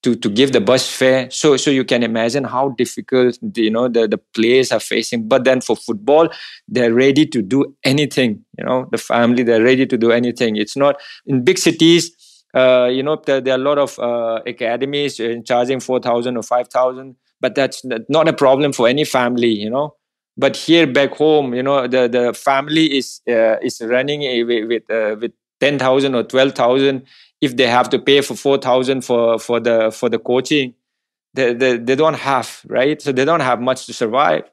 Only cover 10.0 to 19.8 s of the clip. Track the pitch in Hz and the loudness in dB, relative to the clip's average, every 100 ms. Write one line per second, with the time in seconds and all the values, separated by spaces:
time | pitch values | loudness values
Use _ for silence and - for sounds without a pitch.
10 | 117 117 123 117 117 107 110 135 143 139 | 2 2 0 -2 -2 -2 -4 0 0 0
11 | - - - 135 123 185 170 165 160 170 | -8 -20 -4 0 2 2 0 4 4 4
12 | 160 _ _ _ _ 127 127 127 123 131 | 2 _ _ _ _ 2 4 4 2 0
13 | 139 151 147 135 127 131 135 147 139 - | -2 -4 0 -2 0 0 0 0 -2 -2
14 | 120 120 117 113 120 120 117 120 135 143 | -4 -2 -2 -4 -8 -6 -4 -2 -4 -2
15 | 143 123 117 117 113 120 123 131 - 127 | -4 -4 -6 -6 -2 -2 0 -2 -2 -2
16 | 123 120 123 123 107 123 123 127 127 127 | 0 -2 -2 -6 -4 -4 -2 0 -2 -2
17 | 135 123 _ _ 127 110 131 - 127 113 | -16 -20 _ _ -4 -2 -2 -4 -8 -8
18 | 113 143 - - 139 135 147 135 117 139 | -2 2 2 2 4 4 2 2 0 2
19 | 147 131 123 123 120 107 107 127 | 0 0 0 0 0 0 -4 -4